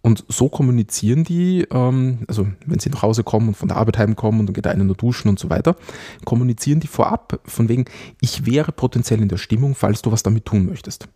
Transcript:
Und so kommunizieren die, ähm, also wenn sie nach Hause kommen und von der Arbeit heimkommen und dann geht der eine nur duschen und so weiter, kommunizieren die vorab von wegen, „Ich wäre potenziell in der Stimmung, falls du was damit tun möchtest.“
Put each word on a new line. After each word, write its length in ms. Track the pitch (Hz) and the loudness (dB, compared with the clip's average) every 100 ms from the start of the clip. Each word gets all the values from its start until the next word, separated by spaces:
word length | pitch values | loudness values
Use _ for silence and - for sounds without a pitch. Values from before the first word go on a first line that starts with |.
| 117 | 4
Und 180 | 104 - | 2 0
so 220 | - 127 | -2 0
kommunizieren 720 | - 131 123 101 - 107 139 | 2 2 2 0 -2 0 0
die, 420 | 165 170 180 185 - | 0 0 0 0 0
ähm, 480 | 131 127 131 127 120 110 | 0 2 2 0 -2 -4
also 180 | 107 101 95 143 | -2 -2 -4 -4
wenn 100 | - | -2
sie 140 | - | -2
nach 100 | - | 0
Hause 220 | 104 113 | 0 0
kommen 240 | - 113 113 | 0 0 0
und 100 | 98 | -2
von 120 | 101 | -4
der 80 | 131 | 0
Arbeit 200 | 117 113 | 0 2
heimkommen 420 | 107 107 110 110 | 0 2 0 0
und 60 | 101 | 0
dann 80 | |
geht 120 | - - | -2 -2
der 60 | |
eine 140 | - 98 | 0 0
nur 100 | 95 | 0
duschen 340 | 117 120 110 | -2 0 0
und 100 | 98 | 0
so 100 | - | 0
weiter, 280 | 82 - 180 - - - - - | 0 2 0 -6 -18 -20 -14 -2
kommunizieren 540 | 120 123 113 - 151 | 0 0 0 0 0
die 60 | 156 | 0
vorab 540 | - - 226 _ - | 0 0 0 _ -10
von 260 | - - 113 | -8 -2 0
wegen, 160 | 123 127 - - _ | 2 -2 -8 -20 _
„Ich 240 | 127 - 120 | -4 -2 0
wäre 260 | 135 156 | 0 0
potenziell 480 | - 127 120 - 110 | -2 -2 0 0 0
in 100 | 104 | 2
der 80 | 90 | -2
Stimmung, 360 | - 110 139 | -2 0 0
falls 300 | 135 98 104 | 0 0 0
du 80 | 113 | 0
was 100 | 110 | 0
damit 240 | 113 110 - | 2 0 2
tun 220 | 104 92 | 0 0
möchtest.“ 400 | - - - - | -4 -12 -16 -18